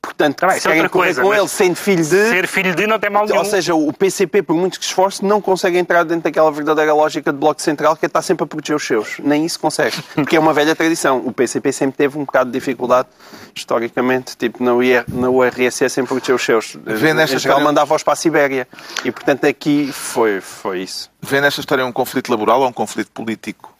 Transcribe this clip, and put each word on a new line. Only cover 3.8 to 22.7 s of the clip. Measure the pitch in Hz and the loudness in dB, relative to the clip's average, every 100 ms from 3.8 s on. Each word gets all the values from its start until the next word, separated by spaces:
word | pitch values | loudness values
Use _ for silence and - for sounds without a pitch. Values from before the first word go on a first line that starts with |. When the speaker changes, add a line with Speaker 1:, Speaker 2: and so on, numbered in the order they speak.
| 151 | 0
Speaker 1:
P | - 190 | 2 0
C | - 196 | 2 0
P, | 208 | 0
por | 170 | 2
muito | 165 180 - | 0 0 -2
que | |
se | - | -6
esforce, | - 190 - | 0 0 0
não | 196 208 | 0 0
consegue | 196 185 196 175 | 2 0 2 0
entrar | 175 175 | 2 2
dentro | 165 165 | 2 0
daquela | 165 156 156 | 0 2 2
verdadeira | 147 147 156 156 | 2 0 2 4
lógica | 156 151 156 156 | 4 2 0 -4
de | 139 | 0
bloco | 151 147 | 0 0
central, | - 147 151 160 | -2 0 0 0
que | 160 | 0
é | |
estar | 175 | -2
sempre | - 165 | 0 -2
a | 160 | -2
proteger | 156 147 151 | -6 -4 -4
os | - | 0
seus. | 113 104 - | -2 -2 -4
Nem | 143 147 165 | 0 0 0
isso | - | -2
consegue, | 156 - 143 - - | -4 0 -2 -2 -6
porque | - 139 165 | -4 2 2
é | |
uma | 156 | 4
velha | 143 151 160 | 2 2 2
tradição. | 160 165 151 147 - | 0 0 0 0 -2
O | |
P | - 120 | -2 -2
C | - | 0
P | 139 | -4
sempre | - 135 - | 0 -2 0
teve | 143 147 | -2 -2
um | 139 | -2
bocado | 139 127 | 0 0
de | 127 | -2
dificuldade, | 139 123 120 123 160 _ - - - - | -4 -4 0 0 0 _ -20 -20 -18 -16
historicamente, | - 120 117 - 127 127 127 - | -4 -2 -2 -2 0 -2 -4 -6
tipo, | 123 - | -6 -2
na | 123 | 0
U | 120 | 2
R, | 127 127 - | 4 2 0
na | 123 127 | -4 0
U | 127 | 4
R | 123 120 123 | 2 2 -2
S | - 131 | 0 -2
S | - | 0
sempre | 123 | -2
protegeu | 131 - 123 | -4 0 0
os | |
seus. | - 117 - - | 2 0 0 -12
Speaker 3:
Vê | - 110 151 | -8 0 2
Speaker 1:
Em | |
Speaker 3:
nesta | 156 156 131 | 2 2 0
Speaker 1:
geral, | 131 117 | 2 2
Speaker 3:
história | |
Speaker 1:
mandava-os | 147 147 147 156 | 4 2 2 2
para | - | 0
a | 147 | 0
Sibéria. | 170 156 143 131 123 - - - 123 | 2 2 2 0 -6 -12 -12 -8 -6
E, | |
portanto, | - - 139 147 | -4 -2 0 0
aqui | 139 156 147 143 | 0 0 0 0
foi, | - - 127 113 98 | -6 -8 0 0 0
foi | - - 104 92 | -6 -10 -6 -6
isso. | 95 - - _ | -8 -12 -14 _
Speaker 3:
Vê | - 139 | -4 0
nesta | 147 139 | 0 -2
história | 139 135 127 | -2 -2 -2
um | |
conflito | 120 127 135 - | -4 -4 -4 -2
laboral | 117 107 120 | 0 2 2
ou | |
um | 135 | 2